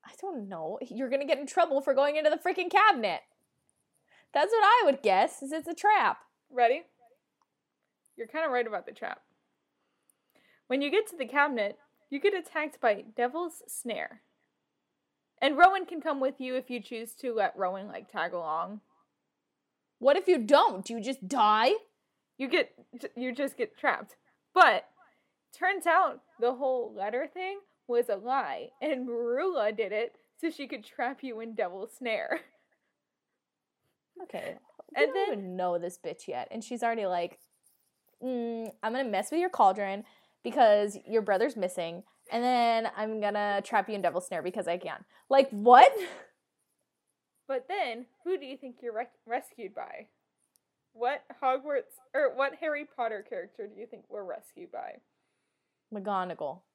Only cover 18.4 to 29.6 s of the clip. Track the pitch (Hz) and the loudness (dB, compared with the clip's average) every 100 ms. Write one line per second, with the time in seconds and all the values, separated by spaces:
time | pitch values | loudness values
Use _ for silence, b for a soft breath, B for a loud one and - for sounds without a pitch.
18.4 | 160 160 180 208 _ _ _ _ _ _ | -6 -6 -6 -12 _ _ _ _ _ _
19.4 | _ _ _ _ _ _ 254 320 370 339 | _ _ _ _ _ _ 2 4 4 2
20.4 | 214 285 415 190 - 233 214 269 185 269 | 6 6 6 0 -8 -8 -6 -8 -4 2
21.4 | 214 214 247 440 - _ _ _ _ - | 4 6 4 2 -4 _ _ _ _ -10
22.4 | 262 320 - _ _ 247 - - 254 247 | -2 0 0 _ _ -16 -14 -8 -8 -4
23.4 | 277 - 220 _ 285 180 208 _ _ _ | -6 -4 -8 _ -4 -4 -8 _ _ _
24.4 | _ 370 311 190 - _ _ _ _ _ | _ 6 8 6 -2 _ _ _ _ _
25.4 | _ - 370 392 339 339 339 - _ _ | _ -4 -2 0 2 2 2 -2 _ _
26.4 | 233 254 269 254 233 214 202 240 294 359 | -2 0 -2 -2 -4 -6 -6 -6 -8 -8
27.4 | 370 403 392 _ - 240 233 196 226 254 | -10 -10 _ _ -2 -2 0 -4 -2 -4
28.4 | 180 131 123 _ 302 262 247 233 233 247 | -4 -8 -12 _ -6 -4 -4 -4 -2 -2
29.4 | 381 320 | -2 -2